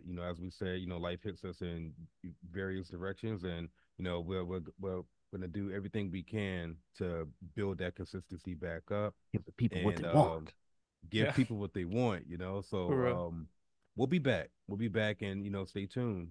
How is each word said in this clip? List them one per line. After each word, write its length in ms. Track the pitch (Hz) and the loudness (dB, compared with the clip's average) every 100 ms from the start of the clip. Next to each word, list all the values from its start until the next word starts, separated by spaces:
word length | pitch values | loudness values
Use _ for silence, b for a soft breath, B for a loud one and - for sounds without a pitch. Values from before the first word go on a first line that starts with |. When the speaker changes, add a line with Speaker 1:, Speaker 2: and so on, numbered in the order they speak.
| 87 | -8
Speaker 1:
you 80 | |
know, 100 | 87 | -6
as 160 | 87 85 | -4 -4
we 100 | 90 | -6
said, 300 | - 95 92 | -4 -2 -2
you 80 | 92 | -2
know, 100 | 87 | -2
life 220 | 87 87 | -2 -2
hits 200 | 107 90 | -4 -6
us 180 | 95 87 | -8 -6
in 300 | 90 85 82 73 82 _ 90 - 87 | -4 -4 -6 -10 -16 _ -14 -14 -10
various 380 | 87 95 95 90 | -4 -2 -2 -6
directions, 540 | 87 95 95 110 107 | -6 -6 -4 -4 -2
and, 240 | 90 85 85 - _ - | -2 -4 -6 -10 _ -6
you 60 | 90 | -2
know, 140 | 87 | -2
we're, 220 | 85 95 87 | 0 -2 -2
we're, 160 | 92 78 - | -4 -6 -6
we're 220 | 95 92 87 _ _ | -4 -4 -6 _ _
gonna 140 | 98 90 | -6 -4
do 240 | 98 98 | -2 -2
everything 380 | 98 95 110 98 | -2 -2 -2 0
we 120 | 92 | -2
can 520 | 82 110 98 92 85 82 _ - | -2 -2 0 0 -4 -8 _ -4
to 300 | 90 85 78 - 85 90 | -2 0 -4 -8 -10 -2
build 220 | 98 90 | 0 0
that 160 | 90 87 | -2 -4
consistency 580 | 87 95 - 85 - | -6 -8 -8 -10 -6
back 360 | 85 87 82 - | -6 -4 -4 -2
up 220 | 104 104 - _ | 0 0 -2 _
Speaker 2:
Give 100 | 113 - | -2 -2
the 60 | |
people 280 | - 120 90 | 2 2 4
what 120 | 95 87 | 2 2
Speaker 1:
and, 100 | 85 | 4
Speaker 2:
they 40 | |
Speaker 1:
um, 60 | 143 | 6
Speaker 2:
want. 380 | 110 80 78 - _ _ _ _ 87 | 6 4 -6 -14 _ _ _ _ -2
Speaker 1:
give 160 | 107 135 | 4 4
Speaker 3:
Yeah. 60 | |
Speaker 1:
people 260 | 139 120 107 | 6 4 2
what 160 | 98 | -2
they 120 | 98 87 | -2 0
want, 380 | 113 120 90 - | 2 4 2 -4
you 100 | 87 | -6
know? 240 | 92 98 | -4 -4
So, 260 | 95 98 90 | -2 0 4
Speaker 3:
For 160 | 135 123 | 4 4
real. 220 | 87 87 | 2 0
Speaker 1:
um, 200 | 85 80 _ _ _ _ - | -4 -8 _ _ _ _ 2
we'll 100 | 131 | 4
be 120 | 175 | 6
back. 300 | 139 98 73 _ - | 6 4 2 _ -6
We'll 100 | 101 | -2
be 100 | 117 | 2
back, 340 | 110 107 104 | 4 2 2
and, 220 | 101 98 | -2 -2
you 80 | 101 | -2
know, 140 | 98 95 | -2 -2
stay 220 | 101 98 | -4 -4
tuned. 420 | 127 120 95 85 | 0 0 0 -4